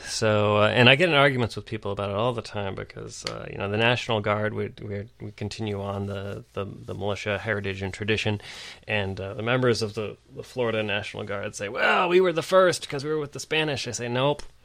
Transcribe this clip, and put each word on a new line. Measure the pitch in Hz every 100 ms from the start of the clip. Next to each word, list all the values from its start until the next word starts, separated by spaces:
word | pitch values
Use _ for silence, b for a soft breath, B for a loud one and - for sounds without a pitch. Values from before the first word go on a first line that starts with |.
So, | - - 110 107 104 104
uh, | 104
and | 107 123
I | 135
get | 175
in |
arguments | 143 143 131 113
with | -
people | - 110 101
about | 101 101
it | 101
all | 123
the | 117
time | - 104 98
because, | 104 101 117 110 -
uh, | - 113 -
you | -
know, | 101
the | 107
National | 117 123 - 110
Guard, | 104 104 107
we, | 107 101 -
we, | 110 101 104 -
we | 110
continue | - 104 - 110 98
on | 98 98 98
the, | 98 98 104 117
the, | -
the | 98 101 117
militia | 98 98 98 107 98
heritage | 101 104 98 95
and | 98
tradition. | - 104 107 110 101 B B B B -
And, | 107 98 95
uh, | 98
the | 107
members | 113 127 123 104
of | 107
the, | 104 104 - _
the | 135
Florida | - 127 117 110
National | 107 101 104 104
Guard | 104 101 104
say, | - 101
"Well, | 120 - 208 180
we | 180
were | 185
the | 160
first | - 185 185 - -
'cause | 143
we | 147
were | 156
with | 143
the | 127
Spanish." | - 156 156 135 -
I |
say, | 110 120
"Nope. | 123 139 147 - -